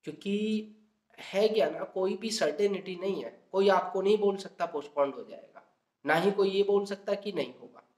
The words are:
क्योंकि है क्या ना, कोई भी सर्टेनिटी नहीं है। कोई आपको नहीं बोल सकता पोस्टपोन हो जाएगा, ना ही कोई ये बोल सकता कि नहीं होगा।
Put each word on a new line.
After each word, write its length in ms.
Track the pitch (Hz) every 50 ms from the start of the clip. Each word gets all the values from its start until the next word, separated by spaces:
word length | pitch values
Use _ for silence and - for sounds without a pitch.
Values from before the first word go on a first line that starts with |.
| _
क्योंकि 720 | 156 151 - - 202 202 208 214 220 214 214 214 - - _ _ _ _ _ _ _ _ -
है 280 | - - - 190 214 220
क्या 200 | 208 220 180 151
ना, 140 | 160 170 190
कोई 320 | - - 190 185 190 -
भी 120 | - - 220
सर्टेनिटी 640 | 208 - 180 156 - - 202 202 196 180 - 180 185
नहीं 280 | 170 180 196 190 156 123
है। 60 | 113 - - _ _
कोई 160 | - 190 196 202
आपको 320 | 190 185 185 - - 196
नहीं 160 | 185 196 214
बोल 200 | 208 202 202 196
सकता 280 | 190 - 180 - - -
पोस्टपोन 460 | - - 147 139 - - 143 139 139 131
हो 100 | 123 107
जाएगा, 380 | - - - - - _ - _ _ _ _ _ _ _ _ _
ना 100 | 143 156
ही 160 | 165 180 202
कोई 180 | 196 202 196 196
ये 140 | 190 196 202
बोल 220 | 196 202 202 202
सकता 280 | 196 202 190 - - 202
कि 160 | 202 - 214
नहीं 220 | 190 160 135 127 - -
होगा। 240 | - 117 - - _ _ _